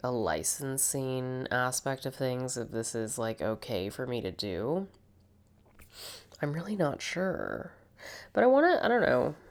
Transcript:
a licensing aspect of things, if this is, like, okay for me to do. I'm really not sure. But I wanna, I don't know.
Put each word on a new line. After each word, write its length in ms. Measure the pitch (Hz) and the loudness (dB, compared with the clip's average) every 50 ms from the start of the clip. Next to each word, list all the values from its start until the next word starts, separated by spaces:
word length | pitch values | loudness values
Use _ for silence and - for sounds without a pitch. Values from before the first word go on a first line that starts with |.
a 80 | - 127 | -2 0
licensing 1400 | 123 117 107 85 78 80 - - - - 143 135 135 135 - - - 139 131 131 131 131 127 127 127 127 131 - | 0 2 2 2 2 2 0 -2 -2 -2 -2 -4 0 0 0 0 0 0 -2 -2 -2 -2 -2 -2 -4 -4 -4 -2
aspect 560 | - 127 127 127 127 - - 135 135 131 - | 0 0 0 0 0 -2 -2 -2 -4 -2 -4
of 80 | 135 - | -6 -4
things, 420 | - 135 127 127 127 127 127 - | -2 -2 -2 -2 -2 -2 -4 -4
if 140 | 123 113 110 | -4 -6 -4
this 240 | - 113 110 - - | -4 -4 -4 -2 -2
is, 240 | 117 110 110 - 127 | -4 -4 -4 -4 -4
like, 240 | 113 113 110 - | -2 -4 -2 -2
okay 480 | 76 107 110 107 - - 117 90 92 101 | -2 -2 -2 -4 -4 -4 -4 -2 -2 -4
for 160 | - - 131 | -4 -6 -4
me 160 | 123 123 117 | -4 -4 -2
to 80 | 101 92 | -4 -4
do. 580 | 90 - 107 101 90 82 104 131 160 190 196 190 - - _ _ _ _ _ _ _ _ _ _ _ _ _ _ _ - - - - - - - - - - - - - | -4 -4 -4 -4 -2 -2 -2 -2 -2 -2 -4 -6 -12 -20 _ _ _ _ _ _ _ _ _ _ _ _ _ _ _ -20 -20 -20 -18 -16 -14 -14 -14 -16 -18 -18 -10 -6
I'm 140 | - 147 147 | -4 -4 -4
really 220 | 165 170 202 214 | -4 -6 -4 0
not 260 | 196 170 143 - - | 0 0 0 0 -2
sure. 720 | - - - 165 185 190 170 - 50 50 50 - - - - - - - _ - - - - - - - | -6 -6 -4 -2 -2 -2 -2 -2 -4 -4 -4 -6 -8 -10 -14 -20 -20 -20 _ -18 -16 -16 -14 -16 -12 -2
But 120 | - - 233 | 4 6 6
I 20 | |
wanna, 340 | 254 262 277 311 359 349 - | 8 8 8 8 8 6 6
I 60 | - - | 4 4
don't 140 | 240 240 | 4 4
know. 320 | 175 143 127 127 123 143 151 - - - | 4 4 4 4 2 0 -2 -6 -14 -20